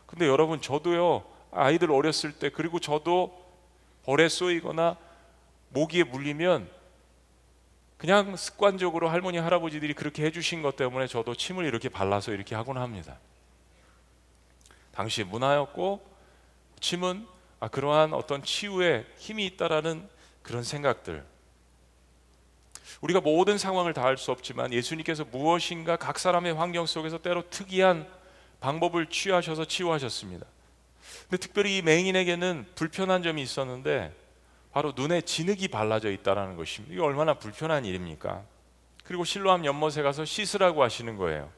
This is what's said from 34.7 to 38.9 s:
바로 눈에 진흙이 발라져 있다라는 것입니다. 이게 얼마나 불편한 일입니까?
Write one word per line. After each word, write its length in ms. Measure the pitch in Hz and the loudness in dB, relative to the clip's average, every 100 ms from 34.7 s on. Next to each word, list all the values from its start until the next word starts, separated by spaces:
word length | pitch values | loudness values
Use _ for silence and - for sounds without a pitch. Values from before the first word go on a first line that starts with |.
바로 220 | 143 147 127 | -2 -2 -2
눈에 260 | 143 175 | 0 0
진흙이 460 | - - 170 202 185 | 0 -4 -2 -2 -4
발라져 440 | 110 110 110 107 | -2 0 2 0
있다라는 440 | 95 - 101 95 87 | -2 0 0 -2 -8
것입니다. 380 | 80 - 104 | -10 -10 -10
이게 80 | 180 | -2
얼마나 320 | 160 139 156 | 0 2 0
불편한 520 | 143 107 - 156 151 113 | 0 -4 -8 -2 -2 -2
일입니까? 580 | 92 87 78 101 95 101 _ _ _ _ | -6 -8 -8 -8 -8 -12 _ _ _ _